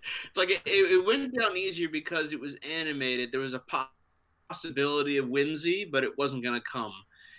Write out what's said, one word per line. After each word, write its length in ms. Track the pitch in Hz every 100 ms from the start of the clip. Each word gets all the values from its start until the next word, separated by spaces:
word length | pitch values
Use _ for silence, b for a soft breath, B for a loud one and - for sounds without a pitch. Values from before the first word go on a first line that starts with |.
| B B B
It's 120 | 196
like 120 | 185
it, 120 | 185 -
it, 260 | 196 180
it 120 | 185 185
went 320 | 269 269 247
down 200 | 220 185
easier 300 | 190 170 165
because 460 | 151 151 165 151
it 60 | 151
was 160 | 143 139 143
animated. 640 | 160 156 143 127 123 123
There 80 | 131
was 140 | 135
a 60 | 127
po-, 260 | - 143 131 _ _ _ _ _ -
possibility 680 | 175 165 139 143 147 143 139
of 120 | 123
whimsy, 560 | 139 147 156 170 185 196
but 180 | 135
it 140 | 123 -
wasn't 260 | 139 131
gonna 180 | 120 120
come. 320 | - 131 107 95 - B B